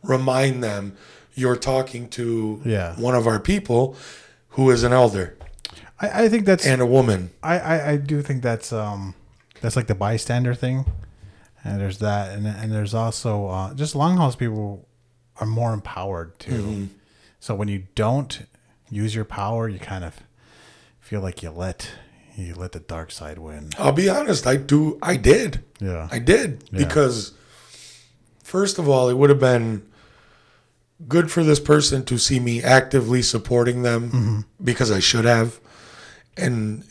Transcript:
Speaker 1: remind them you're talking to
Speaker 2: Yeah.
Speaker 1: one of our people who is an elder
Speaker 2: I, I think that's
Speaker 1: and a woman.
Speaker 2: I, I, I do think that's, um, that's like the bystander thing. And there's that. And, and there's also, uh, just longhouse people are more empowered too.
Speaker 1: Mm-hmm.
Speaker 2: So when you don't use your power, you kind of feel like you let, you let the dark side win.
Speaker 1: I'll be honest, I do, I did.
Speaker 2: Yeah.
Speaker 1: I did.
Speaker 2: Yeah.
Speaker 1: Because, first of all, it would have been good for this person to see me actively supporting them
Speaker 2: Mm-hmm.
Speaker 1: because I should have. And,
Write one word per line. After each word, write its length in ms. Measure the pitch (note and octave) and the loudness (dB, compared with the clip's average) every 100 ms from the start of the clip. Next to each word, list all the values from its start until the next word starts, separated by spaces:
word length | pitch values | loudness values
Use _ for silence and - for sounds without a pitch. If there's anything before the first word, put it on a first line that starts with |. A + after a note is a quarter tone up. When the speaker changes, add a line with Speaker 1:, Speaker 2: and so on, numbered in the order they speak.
Speaker 1:
remind 640 | - C3 C3 C3 C3+ B2 | -2 0 2 2 2 0
them 300 | A#2 G2+ G2+ F#2+ - - _ | -4 -4 -8 -14 -20 -20 _
you're 220 | - B2+ B2 | -2 0 0
talking 520 | - C3 C3 A#2+ A#2+ | 0 -2 -2 -8 -12
to 520 | - A#2+ A2+ A2 G#2+ | -6 -4 -2 -4 -4
Speaker 2:
Yeah. 300 | C3+ G#2 F2 F2+ | -2 -2 -2 -4
Speaker 1:
one 180 | A#2+ | 0
of 120 | B2 A2+ | 2 2
our 120 | A2 | 0
people 580 | - G3+ F#3+ A#2+ C3 - - - - _ _ | 0 -2 2 0 0 -4 -20 -20 -20 _ _
who 200 | - C3 | 2 4
is 120 | B2 | 4
an 100 | A#2+ | 4
elder 420 | B2+ A#2+ G2 F2+ - - - - - - - | 6 4 2 -6 -10 -20 -18 -18 -18 -20 -8
Speaker 2:
I, 240 | G3+ G3+ | -4 2
I 40 | A3+ | 2
think 180 | A3+ G3 | 4 4
that's 200 | F3+ C#3 | 4 4
Speaker 1:
and 140 | B2+ | 2
a 40 | B2 | 4
woman. 440 | C3 A#2+ F#2+ F2+ - | 4 4 2 -2 -8
Speaker 2:
I, 140 | D#3 F3 | -2 -2
I, 300 | D#3 E3 D3 | 0 -2 0
I 40 | D3 | -2
do 260 | C#3+ D3 | 0 -4
think 200 | C#3+ C3+ | -2 -2
that's, 300 | B2 A2+ - | -2 -4 -4
um, 420 | A2+ G#2 G2+ G2 - - _ _ - | -6 -6 -6 -10 -12 -20 _ _ -8
that's 160 | A#2 - | -4 -2
like 100 | A2+ | -2
the 80 | |
bystander 580 | G2 G2+ A2+ - A#2+ B2 | -2 0 -2 -2 -2 0
thing. 320 | B2 B2 C3 C3+ - - - - - - _ | -2 -2 -2 -2 -6 -12 -20 -20 -20 -20 _
And 180 | G2+ G2+ | -8 -4
there's 180 | G2 G2+ | -4 -2
that. 340 | G#2+ G2+ G2 | -2 -2 -4
And, 120 | G2+ | -6
and 280 | G#2+ G2+ A2 | -6 -6 -4
there's 200 | G#2+ G#2 | -4 -2
also, 540 | A2+ A2+ - A#2+ G#2 G2+ | -2 -4 -4 -4 -4 -4
uh, 280 | F#2 F#2+ | -4 -6
just 200 | C3+ D3+ | -6 -4
longhouse 420 | D3 D#3+ F3+ D3 A#2+ | 0 2 2 2 0
people 520 | A#2+ G#2+ G#2 G2+ - _ _ _ _ - | -4 -4 -8 -10 -16 _ _ _ _ -8
are 60 | G#2+ | -4
more 260 | A2+ A#2 | -2 -2
empowered 640 | G#2+ - - F#2+ F2+ E2+ - | -4 -8 -10 -8 -8 -10 -14
too. 100 | - | -8
Speaker 1:
Mm-hmm. 340 | A#2+ G2+ G2+ G2 - _ _ _ _ | -6 -4 -6 -10 -14 _ _ _ _
Speaker 2:
So 160 | - | -8
when 140 | G2+ G2+ | -6 -4
you 160 | G2+ F#2 | -6 -6
don't 520 | - G#2+ C3+ C#3 - - _ _ _ - | -2 0 0 -4 -10 -16 _ _ _ -12
use 240 | G#2 G#2+ | -6 -4
your 100 | A2 | -4
power, 440 | G#2+ - G2+ A#2 A2+ | -6 -6 -4 -4 -4
you 100 | F#2+ | -8
kind 240 | - F#2+ | -10 -10
of 120 | F2 - - _ _ _ - - _ _ | -10 -14 -20 _ _ _ -20 -20 _ _
feel 220 | - G#2 | -10 -8
like 200 | F#2+ - | -6 -8
you 100 | E2+ | -12
let, 400 | E2 F#2 F2 - - - _ _ | -8 -8 -8 -14 -18 -20 _ _
you 220 | G#2 F2+ E2+ | -12 -12 -10
let 160 | F2+ | -12
the 80 | E2+ | -14
dark 320 | - E2 D#2+ | -14 -12 -12
side 260 | - D#2 D#2 | -14 -16 -16
win. 320 | D#2 D2+ D#2 - | -16 -14 -12 0
Speaker 1:
I'll 140 | C#3+ | 2
be 160 | C#3+ F#3+ | 4 2
honest, 360 | A3+ D4 D#3+ | 2 0 0
I 120 | B2+ C#3 | 2 0
do, 420 | C#3 D3 D#3 - | 2 0 0 -2
I 120 | - | -2
did. 480 | C#3+ A2 F#3+ A3 - - - | 2 6 6 4 -6 -10 -10
Speaker 2:
Yeah. 280 | F#2+ F2 D#2+ | -6 -6 -6
Speaker 1:
I 80 | A#2 | -2
did. 460 | A#2+ G#3+ A#3 B2+ - | 4 4 4 -6 -6
Speaker 2:
Yeah. 60 | F#2+ | -2
Speaker 1:
Because, 520 | C#3+ D3+ C3+ A#2 G2+ - _ - - - - - _ _ _ _ | 0 4 2 0 -8 -14 _ -20 -20 -20 -20 -20 _ _ _ _
first 340 | - F#3 G3 G3 | -4 0 0 2
of 80 | D3+ | 4
all, 200 | C3 B2+ | 4 4
it 80 | B2+ | 6
would 140 | C#3+ | 6
have 80 | C#3 | 8
been 420 | C3 B2 A2+ G#2+ - _ _ _ _ _ _ _ _ _ _ - C#3+ | 6 4 2 -4 -10 _ _ _ _ _ _ _ _ _ _ -18 0
good 240 | D#3+ D#3+ | 2 2
for 140 | - | 2
this 160 | D#3 D3 | 4 4
person 440 | - D3+ C#3+ C3+ C3 | 6 4 4 -2 -2
to 120 | A#2+ | -2
see 220 | - C3 | 0 0
me 200 | B2 A#2 | 0 0
actively 640 | A#2+ C3 C3+ C#3 A2+ B2+ | 6 4 6 0 2 0
supporting 600 | A#2 A2+ G2+ A#2+ A#2+ B2 | 0 -2 0 2 2 2
them 280 | B2 A#2 A#2 | 0 0 0
Speaker 2:
Mm-hmm. 300 | B2+ A2 G#2+ G#2+ - | 0 2 0 -4 -6
Speaker 1:
because 260 | D3 A#2 A#2+ | -2 0 0
I 80 | G2+ | 2
should 280 | - A#2 A2+ | 2 2 4
have. 340 | A#2 A#2 - _ - - - - - _ | 4 2 -6 _ -20 -20 -20 -20 -20 _
And, 500 | - B2 A#2 G#2+ G#2+ - | -6 -2 -2 -4 -6 -12